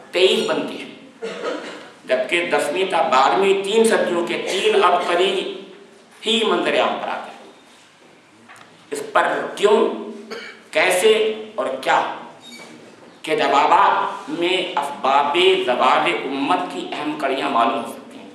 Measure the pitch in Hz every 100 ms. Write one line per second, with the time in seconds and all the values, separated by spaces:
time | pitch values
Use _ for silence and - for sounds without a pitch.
0 | - 175 190 220 - 147 120 - - -
1 | - - - - - 302 - - - -
2 | - 127 - 175 - 147 143 180 190 170
3 | 151 127 - 185 196 190 196 226 226 190
4 | 175 170 170 151 151 185 214 202 180 175
5 | 165 170 196 190 - - - - - -
6 | - - 214 226 220 175 151 147 - -
7 | - 90 - - - - - - - _
8 | - - _ - - - - - - 143
9 | - 175 165 - - - 208 220 - -
10 | - - - - - - - 151 180 185
11 | 220 214 220 - - - 151 - 165 160
12 | - - - - - - - - - -
13 | - - - 156 139 139 156 175 190 196
14 | - - - 160 170 185 170 - - -
15 | 131 139 143 175 185 185 - 123 - 151
16 | 165 165 135 139 151 180 - - - 143
17 | 151 151 135 131 117 120 - - 117 -
18 | - - -